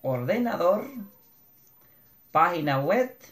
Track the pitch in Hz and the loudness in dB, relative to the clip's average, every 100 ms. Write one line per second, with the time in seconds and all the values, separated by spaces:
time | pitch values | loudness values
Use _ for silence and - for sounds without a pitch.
0 | 131 127 123 220 240 - 175 208 - 240 | -2 -4 -2 -2 -2 0 0 0 -2 -14
1 | 202 - - _ _ _ _ _ _ _ | -18 -20 -20 _ _ _ _ _ _ _
2 | _ _ _ 151 170 165 147 135 143 220 | _ _ _ 2 2 2 -2 -2 0 0
3 | 254 - - | 0 -6 -20